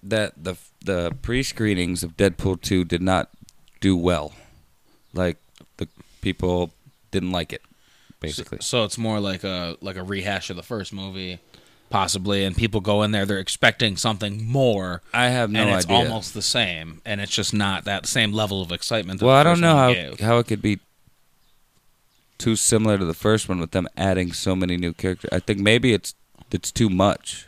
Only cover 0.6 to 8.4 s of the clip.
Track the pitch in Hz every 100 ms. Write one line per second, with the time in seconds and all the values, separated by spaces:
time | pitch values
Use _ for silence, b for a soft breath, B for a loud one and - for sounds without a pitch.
0.6 | - _ - 92 87 - - 123 131 -
1.6 | 110 95 87 87 87 - 98 85 98 92
2.6 | - 92 87 87 92 92 - - - _
3.6 | _ _ 98 92 87 85 76 - b b
4.6 | b _ _ _ _ 90 90 80 _ _
5.6 | - - 82 _ - - 101 92 90 90
6.6 | 87 _ - _ _ 98 90 92 80 -
7.6 | _ b b b b b 78 73